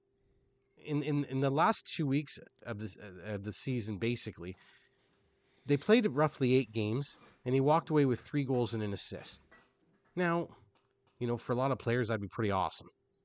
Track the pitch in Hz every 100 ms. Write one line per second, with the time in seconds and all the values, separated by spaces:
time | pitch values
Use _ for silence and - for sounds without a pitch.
0 | _ _ _ _ _ _ _ - - 147
1 | 143 143 139 131 139 139 175 - - -
2 | 143 139 147 - - _ - 104 107 -
3 | 104 90 95 104 101 - - 123 104 98
4 | 117 120 - - 87 - - - _ _
5 | _ _ _ _ _ _ - 143 - 233
6 | 208 131 151 - 127 127 117 110 107 120
7 | 143 - - _ 127 135 135 160 - 151
8 | 139 117 - 147 135 127 113 113 104 101
9 | - 95 - - _ - _ _ _ _
10 | _ 175 175 170 - - _ _ _ _
11 | _ - 120 117 - 123 135 156 - 123
12 | 110 110 101 - 107 95 82 - - -
13 | _ _